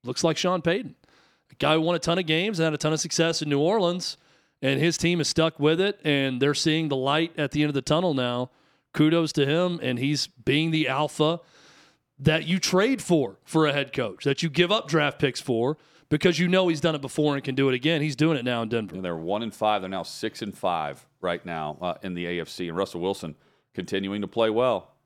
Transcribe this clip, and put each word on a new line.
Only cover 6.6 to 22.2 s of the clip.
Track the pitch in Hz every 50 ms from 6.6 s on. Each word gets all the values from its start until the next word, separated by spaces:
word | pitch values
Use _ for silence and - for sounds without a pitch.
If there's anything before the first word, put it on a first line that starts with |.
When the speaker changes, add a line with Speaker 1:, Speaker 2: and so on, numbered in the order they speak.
| - 165 156 165 160 151
Speaker 1:
the | 139
light | 131 127 139 143 160 170 165 -
at | - 147 135
the | - 147
end | 151 147
of | 139
the | 139
tunnel | - - 151 165 185 180 143
now. | 131 123 123 120 123 127 - _ _ _ _ _ _ _ _ -
Kudos | - 151 156 165 170 165 156
to | - 151 139
him, | 139 151 170 180 180 175 165
and | - 127 123 117
he's | 127 147 151 139 - -
being | _ - - - 139 151 160 165
the | 160 156 147 123
alpha | 131 139 151 143 - - 151 156 170 170 - _ _ - - - - - - _ _ _ _ _ _ -
that | 139 156 156 160 151
you | 156 180 185
trade | - - 180 185 208 262 269 196
for, | - - 175 156 131 98 95 _ _
for | - - 160 156
a | 147
head | 139 143 139 127
coach, | - - 123 104 92 - -
that | 139 139 - 170
you | 160
give | 135 156 175 175
up | 208 226 220 139
draft | 156 160 147 143 - -
picks | 151 135 - -
for, | - - 120 113 120 131 160 _ _ _ _ _ _ _
because | 151 151 - 180 170 143
you | 180 175
know | 180 190 185 180
he's | 165 147
done | 165 165 156
it | 143
before | 135 131 - - 151 151 143
and | 139 -
can | 143 131
do | 135 139 135
it | 127
again. | 127 123 156 170 151
He's | 151 156 135
doing | - 156 165 160 131
it | 120
now | 127 123 117
in | 113 110
Denver. | 120 117 107 92 -
Speaker 2:
And | 95 92
they're | 90 85
one | 82 80 85 98 107
and | 117 110 -
five. | - 110 107 107 101
They're | 92 92
now | 95 92 85
six | - - - - 113 - -
and | 113 101 92
five | - - 92 85 82 78 73 69 - - _ _ _
right | - 90 87 85 -
now, | 90 85 80 78 76 76 -
uh, | 90 87 80 -
in | - 95 90
the | 87